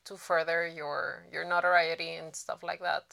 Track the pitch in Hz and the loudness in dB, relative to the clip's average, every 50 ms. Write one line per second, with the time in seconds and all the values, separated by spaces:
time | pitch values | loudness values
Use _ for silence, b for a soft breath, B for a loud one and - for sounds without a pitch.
0 | _ - 202 185 - - 180 165 160 160 165 170 170 170 165 160 151 147 143 139 | _ -18 -16 -16 -2 2 2 2 4 2 2 0 0 -2 -4 -8 -6 -6 -4 -2
1 | - - - - - - - 156 170 175 175 175 170 180 180 175 170 160 165 165 | -4 -4 -6 -8 -12 -10 -6 -6 -2 2 2 4 4 6 6 6 6 4 0 -2
2 | 165 165 165 165 160 160 156 - - - - - - 170 170 170 180 175 - - | -4 -8 -8 -10 -10 -12 -12 -12 -8 -8 -8 -8 -6 -8 -8 -6 -2 -2 -2 -2
3 | - _ | -4 _